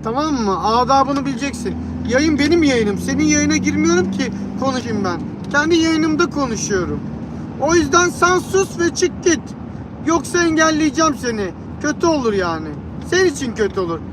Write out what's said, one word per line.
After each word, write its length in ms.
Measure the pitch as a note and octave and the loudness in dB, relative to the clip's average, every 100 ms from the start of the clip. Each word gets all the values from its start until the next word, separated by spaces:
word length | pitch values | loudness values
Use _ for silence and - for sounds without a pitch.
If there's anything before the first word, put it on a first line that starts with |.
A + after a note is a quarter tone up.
Tamam 300 | A3 A#3+ D#4 | -2 -2 0
mı? 300 | C#4 G#3 F#3 | 0 0 0
Adabını 600 | G3+ A3+ B3 C4+ C4+ C#4 C#4 | 2 2 4 4 4 0 -2
bileceksin. 500 | C4+ C#4 - - E3 - - - | -4 -4 -4 -6 -6 -6 -6 0
Yayın 300 | B3 D#4 D4 | 2 2 2
benim 240 | C#4+ E4+ | 4 4
yayınım. 340 | D4+ B3 G#3 F#3+ | 4 4 2 -2
Senin 260 | F3+ C#4 | -2 0
yayına 340 | D#4 D4 D4 D4+ | 2 2 2 2
girmiyorum 540 | D4 D4 D#4 F4 F4+ | 0 2 2 2 2
ki 200 | - B3+ - - - | -2 -4 -4 -8 -4
konuşayım 440 | C4 B3+ A#3+ A3+ | -2 -2 -4 -4
ben. 160 | G3 F3 - - - | -2 -4 -8 -10 -2
Kendi 240 | C#4+ D4+ E4+ | 0 4 4
yayınımda 540 | D#4+ D#4+ D#4 D4+ F4 | 4 2 2 2 0
konuşuyorum. 720 | C#4+ C4+ G#3+ - G3 D#3+ D3 - - - - - - | 0 -2 -2 -2 -2 -2 -4 -6 -10 -10 -10 -12 -4
O 140 | C4+ E4+ | 2 4
yüzden 340 | D4 D#4+ F4 | 4 4 4
sen 300 | - F4 F#4 | 2 2 2
sus 400 | - F#4+ G4 - | 2 0 0 0
ve 160 | E4+ D#4+ | -2 2
çık 280 | F#4 - | -2 0
git. 180 | F#4 D#4 - - - - - - C4+ | 0 0 -2 -12 -12 -14 -14 -8 0
Yoksa 360 | E4 - F4 | 0 0 0
engelleyeceğim 720 | E4+ D#4+ D#4+ D#4 D#4 C4+ D#4+ D4 | 2 4 4 4 0 2 2 2
seni. 360 | B3 A3 F#3+ - - - | -4 -4 -4 -6 -12 -6
Kötü 260 | D4 D4 F4 | -4 0 2
olur 260 | D#4 A#3 | 2 0
yani. 340 | G3+ F3+ D#3+ D#3 C#3+ - - - | 0 0 -2 -6 -10 -10 -12 -2
Senin 200 | F4 F#4 | 2 2
için 260 | C#4+ C4 G#3 | 0 -6 -2
kötü 240 | G3+ G3 | -2 0
olur. 200 | F3+ D#3+ C#3+ | -4 -4 -8